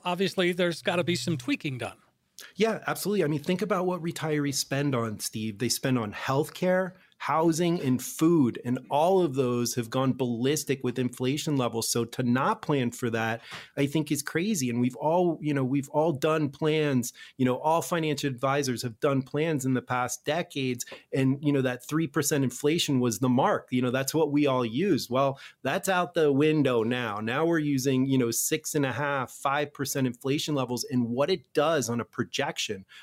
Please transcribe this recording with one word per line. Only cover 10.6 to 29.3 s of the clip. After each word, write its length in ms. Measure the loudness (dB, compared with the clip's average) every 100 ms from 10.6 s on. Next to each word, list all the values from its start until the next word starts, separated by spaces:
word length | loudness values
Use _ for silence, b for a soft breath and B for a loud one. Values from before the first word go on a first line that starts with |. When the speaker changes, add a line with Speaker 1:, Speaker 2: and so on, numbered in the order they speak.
| -2 -2
Speaker 2:
with 140 | -2 -2
inflation 580 | -4 -2 -2 -2 -2 0
levels. 320 | 0 -2 -2
So 160 | -2
to 200 | -2 -2
not 400 | 0 2 2 -2
plan 260 | 0 0 0
for 220 | -2 -2
that, 300 | -2 -2 -4 B B B -2
I 80 | 0
think 260 | 0 -2
is 120 | -4
crazy. 480 | -4 -2 -2 -2 -2
And 100 | 0
we've 140 | 0 0
all, 420 | 0 2 2 0
you 140 | -2
know, 100 | 0
we've 240 | 0 -2 -2
all 240 | 0 0
done 360 | 2 0 2 0
plans, 640 | -2 0 2 2 0 -2 -8 B B
you 80 | 0
know, 120 | 2
all 260 | 2 2
financial 440 | 2 0 0 -2 -4
advisors 540 | -2 0 0 0 -2
have 180 | -6 -2
done 220 | 0 0
plans 440 | 0 -2 0 0 0
in 100 | -2
the 80 |
past 420 | 0 -2 -2 -4 -4
decades. 580 | -4 -4 -4 -4 -4 -10 B B
And, 240 | 0 2 2
you 120 | 2
know, 80 | 2
that 260 | 0 -4 -4
three 200 | -2 -2
percent 360 | -2 0 0
inflation 560 | 0 0 0 0 0 2
was 200 | 0 0
the 100 | 2
mark. 380 | 4 2 0 -2
You 140 | -2
know, 80 | 0
that's 240 | 0 0 0
what 160 | 2
we 160 | 2 2
all 180 | 2 0
used. 460 | 0 0 0 0
Well, 280 | 0 0 -2 B B
that's 280 | -4 -2 0
out 260 | 0 0 2
the 160 | 4
window 500 | 6 4 4 4 4
now. 380 | 2 0 -2 -4
Now 260 | -2 0 2
we're 140 | 2
using, 480 | 0 0 2 2 2
you 100 | 2
know, 140 | 2
six 420 | 0 -2 -2 -2
and 100 | -2
a 80 | 0
half, 380 | -2 -2 -2
five 460 | -4